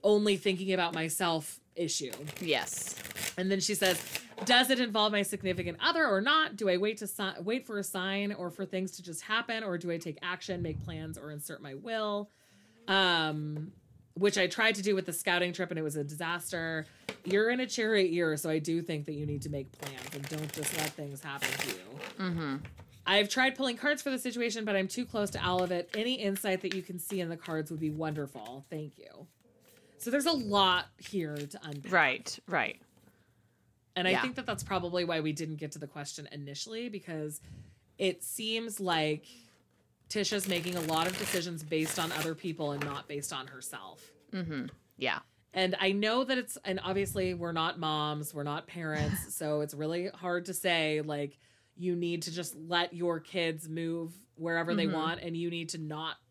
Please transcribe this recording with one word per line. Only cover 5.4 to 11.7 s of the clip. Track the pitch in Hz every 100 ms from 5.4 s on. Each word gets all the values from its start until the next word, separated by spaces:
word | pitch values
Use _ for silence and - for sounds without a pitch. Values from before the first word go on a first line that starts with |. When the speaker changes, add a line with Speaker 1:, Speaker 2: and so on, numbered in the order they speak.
| 185 180 175 165
Speaker 1:
other | 285 339 294
or | 196
not? | 233 311 311 202
Do | 208
I | 180
wait | 208 220
to | 202
si-, | - 190 -
wait | 180 254 -
for | 208
a |
sign | 196 190 190 196 202
or | 208 175
for | 170 190
things | 185 190 -
to |
just | 180 156
happen? | - 220 233 226
Or | 214 175
do | 175
I | 170
take | 165 143
action, | 180 180 - 175
make | 170 151
plans, | - 160 160 156
or | 151
insert | 151 147 165
my | 143